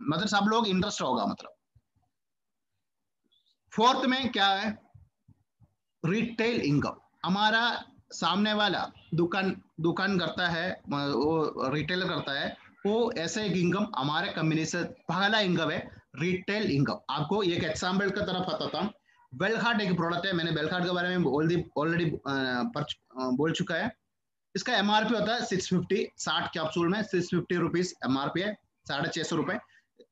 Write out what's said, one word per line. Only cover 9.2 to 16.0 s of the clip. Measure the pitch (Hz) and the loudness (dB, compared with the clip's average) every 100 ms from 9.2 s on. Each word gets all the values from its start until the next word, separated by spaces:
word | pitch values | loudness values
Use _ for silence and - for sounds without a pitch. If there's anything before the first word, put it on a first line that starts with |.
| 170 196 190 - - - | 0 0 0 -2 -8 -2
दुकान | 165 170 190 190 | 0 0 0 0
करता | 160 - 175 | 0 0 0
है, | 165 180 - - | 0 -2 -6 -6
वो | 143 143 123 147 160 151 - 131 | -2 0 0 2 2 0 -2 -2
retail | 151 151 180 180 | -2 0 -2 -2
करता | 147 143 139 | -4 -4 -4
है, | 185 - - - 202 | -4 -8 -18 -6 0
वो | 220 233 | 2 0
ऐसे | - 165 214 208 | -2 -4 -2 0
एक | |
income | 180 175 185 214 127 | 2 2 2 0 -2
हमारे | 139 156 190 | -2 0 -2
company | 175 160 151 156 | 0 0 0 0
से | 175 | -4
पहला | - - - 175 202 220 | -6 -8 -6 0 2 2
income | 190 165 151 | 2 2 0
है, | 180 - - | -2 -6 -16